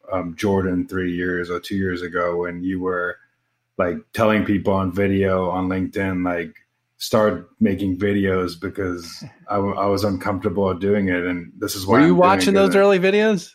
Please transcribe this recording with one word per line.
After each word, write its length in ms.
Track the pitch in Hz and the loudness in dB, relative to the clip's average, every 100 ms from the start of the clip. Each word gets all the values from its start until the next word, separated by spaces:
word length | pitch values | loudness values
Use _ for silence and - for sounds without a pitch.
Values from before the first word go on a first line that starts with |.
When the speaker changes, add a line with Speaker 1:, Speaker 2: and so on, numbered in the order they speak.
| - | -4
Speaker 1:
um, 240 | 95 87 | -6 -6
Jordan 520 | 82 104 98 92 92 90 | -4 0 0 0 -2 -2
three 280 | 92 90 | -4 -4
years 340 | 87 90 90 87 | -2 -4 -4 -4
or 100 | 87 | -8
two 180 | - 98 | -4 -4
years 260 | 95 90 | -2 -4
ago, 340 | 87 87 87 87 | -4 -2 -2 -2
when 220 | 87 87 | -4 -4
you 160 | 92 92 | -4 -4
were, 380 | 92 90 90 - _ _ _ _ _ - | -2 -2 -4 -8 _ _ _ _ _ -4
like, 180 | 90 85 - | -4 -4 -10
telling 320 | - 110 107 | 0 2 2
people 280 | 92 101 85 | 2 0 0
on 180 | 95 95 | 0 0
video 560 | 87 98 98 95 92 92 | 0 0 2 2 0 -2
on 180 | 92 92 | -2 -2
LinkedIn, 560 | 92 90 101 98 90 | -2 -4 -4 -4 -2
like, 300 | 90 87 82 - _ _ _ _ | -2 -4 -6 -14 _ _ _ _
"Start 520 | - 110 107 - - _ | -2 2 2 0 -10 _
making 380 | 107 95 98 90 | 0 0 -2 -2
videos," 640 | 101 101 98 92 90 85 | 0 0 2 0 -2 -6
because 640 | 95 95 92 87 82 - - _ - | -8 -6 -6 -6 -12 -16 -18 _ -6
I, 60 | |
w-, 180 | 101 98 | -2 -2
I 140 | - 101 | -2 -2
was 160 | 98 | 0
uncomfortable 680 | 104 92 104 95 104 90 98 | 0 -2 -4 -2 -2 0 0
doing 320 | 87 98 104 95 | 0 0 2 2
it. 140 | 90 | 0
And 260 | 90 87 85 - | -2 -4 -8 -10
this 180 | 101 | -8
is 120 | 101 92 | -6 2
why 60 | |
Speaker 2:
Were 60 | 117 | 6
you 20 | |
Speaker 1:
I'm 40 | 160 | 6
doing 100 | 180 | 6
Speaker 2:
watching 340 | 180 190 - | 6 4 4
those 220 | 196 196 | 4 4
Speaker 1:
it. 20 | 196 | 6
Speaker 2:
early 220 | 202 190 | 6 4
videos? 500 | 190 208 220 202 - | 4 4 2 0 -4